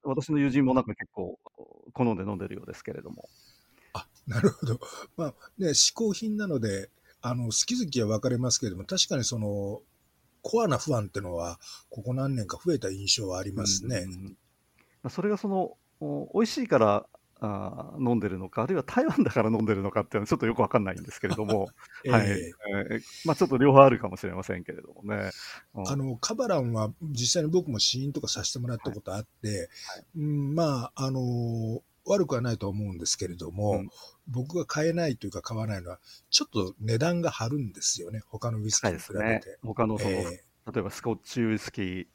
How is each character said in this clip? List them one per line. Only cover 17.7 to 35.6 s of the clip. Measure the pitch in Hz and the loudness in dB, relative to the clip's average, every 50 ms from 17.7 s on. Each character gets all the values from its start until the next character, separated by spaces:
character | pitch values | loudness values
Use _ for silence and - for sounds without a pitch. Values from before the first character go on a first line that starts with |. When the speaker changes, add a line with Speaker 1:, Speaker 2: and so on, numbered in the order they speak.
| - 127 - - - 151 | -8 -10 -12 -12 -6 -2
Speaker 1:
ー、 | 135 120 | 2 2
飲 | 120 | 2
ん | 113 | 2
で | 98 101 | 2 0
る | 92 92 | -4 -4
の | 95 92 | -8 -6
か、 | - - 113 | -2 -2 -2
あ | |
る | 131 190 | 0 0
い | 160 | -2
は | 127 | -2
台 | - - 240 302 | 0 0 2 2
湾 | 320 - - 220 | 2 4 4 2
だ | 120 | 4
か | - 127 107 | 4 4 4
ら | 110 | 4
飲 | 113 107 | 4 2
ん | 110 | 2
で | 107 107 | 2 2
る | 98 | 2
の | 98 101 | 0 0
か | - 110 | 0 0
っ | 98 | -2
て | - | 0
い | - | -2
う | |
の | 107 | -2
は | 104 - | 0 0
ち | 175 | 0
ょ | - | 2
っ | |
と | - | 2
よ | 110 117 | 0 2
く | 110 | 2
わ | 113 - | 2 4
か | - 123 | 4 2
ん | 104 | 2
な | 95 92 | 2 -4
い | 92 | -6
ん | 85 | -10
で | - | -14
す | - - | -12 -6
け | - 98 | -2 -2
れ | 90 | -2
ど | - 110 | -2 0
も、 | 101 107 101 95 92 - _ - - | 0 0 0 0 -4 -8 _ -20 -20
Speaker 2:
<laughs> | - - - | -20 -10 0
え | 135 | 4
え。 | |
Speaker 1:
は | 123 113 104 | 4 4 4
い。 | 98 | 4
え | 101 | 0
ー、 | 90 87 82 - _ - 104 98 101 95 - 110 113 - - - - - | 0 -2 -8 -12 _ -8 -4 -4 -4 -2 -2 -4 -6 -6 -10 -18 -6 0
ま | 160 151 | 0 2
あ、 | |
ち | - 190 | 2 2
ょ | 131 | 2
っ | |
と | 135 127 | 4 6
両 | 139 143 135 | 6 10 12
方 | 139 | 12
あ | 139 135 | 12 12
る | 120 110 | 10 6
か | - 101 | 0 -6
も | 92 - | -6 -6
し | - | -6
れ | 92 87 | -6 -6
ま | 90 95 | -6 -4
せ | - 92 90 | -4 -6 -6
ん | 85 | -6
け | - | -8
れ | 82 - | -12 -12
ど | - - - | -14 -18 -20
も | - 101 | -12 -6
ね。 | 101 104 101 101 95 - - - - - - - _ _ | -4 -4 -2 -4 -6 -8 -10 -14 -14 -16 -16 -20 _ _
う | 110 | -8
ん。 | 95 92 | -4 -2
Speaker 2:
あ | 139 | -2
の、 | 139 135 135 123 | -2 -2 -4 -4
カ | 113 - - 320 | -4 -4 -4 -2
バ | 311 262 226 | -2 0 2
ラ | 185 151 | 2 2
ン | 131 120 117 | 2 0 0
は | 110 107 107 - _ | 0 0 -2 -4 _
実 | 170 156 143 117 123 120 - 175 | -8 -6 -4 -2 0 2 2 2
際 | 151 | 2
に | 156 | 4
僕 | 160 185 175 156 | 2 2 2 2
も | 123 101 | 0 0
試 | - - - 127 135 | 2 0 0 0 -2
飲 | 143 139 | -4 -4
と | 151 | -4
か | - - | -4 -4
さ | - 143 143 | -4 -4 -4
せ | - - | -4 -4
て | 131 | -4
も | 120 120 | -4 -4
ら | 120 | -4
っ | 110 - | -4 -4
た | 139 | -6
こ | 113 107 | -8 -6
と | - - 92 | -8 -6 -6
あ | 104 | -6
っ | 107 _ _ _ | -6 _ _ _
て、 | - 107 | -6 -4
Speaker 1:
は | 104 | -4
い。 | 95 | -4
は | 85 | -6
い。 | - - - - - - - - _ _ 165 | -8 -10 -16 -14 -14 -14 -14 -16 _ _ -4
Speaker 2:
う | 147 | -2
ん、 | 151 147 147 143 139 147 | -2 0 0 -2 0 0
ま | 165 170 156 139 123 117 - _ | 2 2 2 2 0 -2 -6 _
あ、 | - 135 | -4 -2
あ | 135 | -2
の、 | 131 131 127 123 123 120 120 117 117 113 113 110 113 - _ _ _ _ _ | 0 0 0 0 0 0 0 -2 -2 -2 -2 -2 -4 -6 _ _ _ _ _
悪 | - 196 202 180 143 | 0 2 2 4 2
く | 143 | 0
は | 120 | 0
な | 123 123 117 | 0 -2 -2
い | - | -2
と | - 98 | -2 -4
思 | 95 104 104 | -2 -2 -4
う | 101 92 | -4 -4
ん | 82 | -6
で | 82 | -4
す | - - - | -4 -2 -2
け | 98 90 | -4 -8
れ | 87 | -6
ど | 87 82 80 | -8 -10 -8
も、 | 85 101 104 104 | -4 -2 0 2
Speaker 1:
う | 98 90 | 2 0
ん。 | 95 - - - - - - _ _ - | -2 -6 -12 -18 -20 -20 -20 _ _ -6
Speaker 2:
僕 | 123 123 127 143 165 175 | -4 -4 -4 -2 -4 -4
が | 151 | -4
買 | - - 151 156 165 | -2 -2 0 0 2
え | 165 | 2
な | 175 170 156 | 2 0 0
い | 123 - | -2 -4
と | - 101 | -6 -8
い | |
う | |
か | - 95 | -8 -8
買 | - - 113 | -8 -6 -6
わ | 113 | -4